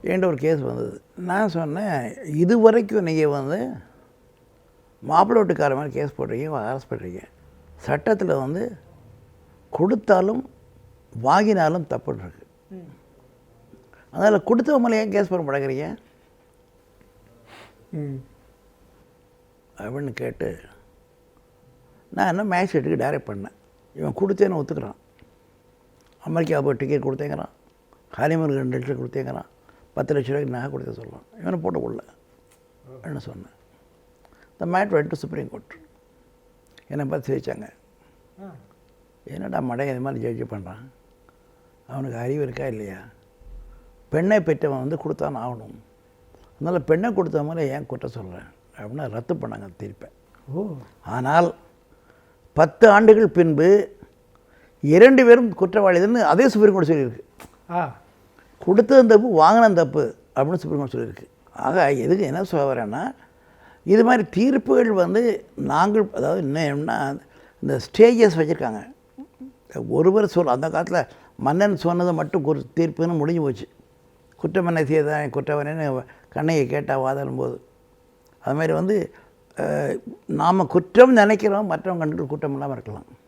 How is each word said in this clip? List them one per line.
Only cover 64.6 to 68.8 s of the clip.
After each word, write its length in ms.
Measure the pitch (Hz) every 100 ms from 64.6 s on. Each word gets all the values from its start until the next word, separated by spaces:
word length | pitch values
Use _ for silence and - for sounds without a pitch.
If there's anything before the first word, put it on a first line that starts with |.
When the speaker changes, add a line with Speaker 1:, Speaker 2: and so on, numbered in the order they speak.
| 233 262 233
Speaker 1:
வந்து 540 | 196 175 202 240 196 -
நாங்கள், 540 | - 139 147 190 220 202
அதாவது 260 | - 143 185
என்ன, 240 | 143 151
என்ன 520 | 151 143 151 113 139 143 - - - _
இந்த 160 | 135 135
ஸ்டேஜஸ் 600 | - - 226 233 214 165
வச்சுருக்காங்க. 540 | 156 165 123 107